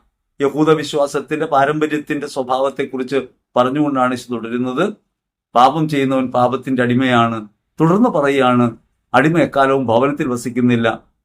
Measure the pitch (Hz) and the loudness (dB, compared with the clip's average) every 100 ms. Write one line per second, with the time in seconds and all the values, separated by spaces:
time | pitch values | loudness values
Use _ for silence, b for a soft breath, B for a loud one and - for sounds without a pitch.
0 | _ _ _ - 139 139 156 151 147 151 | _ _ _ -4 -2 2 2 2 0 -4
1 | 143 143 131 151 156 139 139 151 151 151 | -2 -4 -6 -6 -2 0 0 0 -2 -4
2 | 147 147 143 139 127 131 139 135 131 131 | -6 -8 -6 -6 -4 -2 -2 -4 -6 -6
3 | 127 135 123 _ _ 123 123 147 147 135 | -4 -4 -6 _ _ 0 0 0 -2 0
4 | 127 123 120 117 113 123 127 127 202 208 | 0 -2 -6 -8 -6 -6 -4 -2 -4 -6
5 | _ _ _ _ _ 120 131 160 156 143 | _ _ _ _ _ 4 4 4 -2 0
6 | 135 131 127 123 123 127 135 127 123 123 | 0 0 -2 0 0 0 -4 -2 0 0
7 | 131 123 117 113 107 _ _ - 160 196 | 2 2 2 -2 -10 _ _ 0 2 4
8 | 240 165 139 139 127 123 120 117 _ _ | 2 2 2 2 2 2 0 -2 _ _
9 | _ 127 151 165 131 143 135 139 117 113 | _ 2 4 2 0 2 2 2 2 2
10 | 139 143 135 120 123 120 123 117 113 110 | 2 0 -4 -4 -6 0 0 2 0 -4
11 | _ _ | _ _